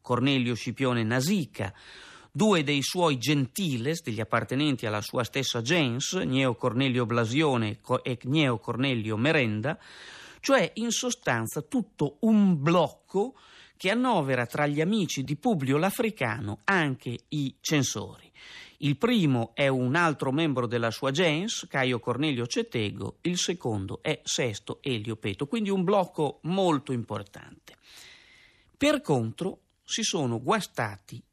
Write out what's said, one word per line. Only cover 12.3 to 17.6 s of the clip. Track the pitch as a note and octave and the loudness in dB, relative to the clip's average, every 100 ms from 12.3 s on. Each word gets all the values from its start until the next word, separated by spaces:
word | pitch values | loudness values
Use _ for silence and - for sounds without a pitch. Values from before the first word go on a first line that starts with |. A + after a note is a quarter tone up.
| G#3+ G3+ D#3+ | 6 6 4
blocco | C#3+ F3 D3+ - _ F#3+ A#3 - - - - _ | 4 4 2 -2 _ -2 -2 -6 -20 -20 -20 _
che | F#3 | -2
annovera | A3 B3+ G#3 C3+ B2+ A#2 | 0 2 2 2 0 0
tra | D3 D3 | -2 0
gli | D3 | 2
amici | E3 A3 E3 - | 2 2 0 -2
di | B2+ D3 | -4 -2
Publio | B3+ F#3+ C3 C3+ | 0 0 2 2
l'Africano | F#3+ - A#3 G#3+ B2 G#2 G#2 G#2 | 2 0 -2 0 -4 -2 -6 -6
anche | - F#3+ D3+ B2+ - A#2+ _ | 0 2 2 -2 -6 -10 _
i | D3+ C3+ - | -4 -4 -6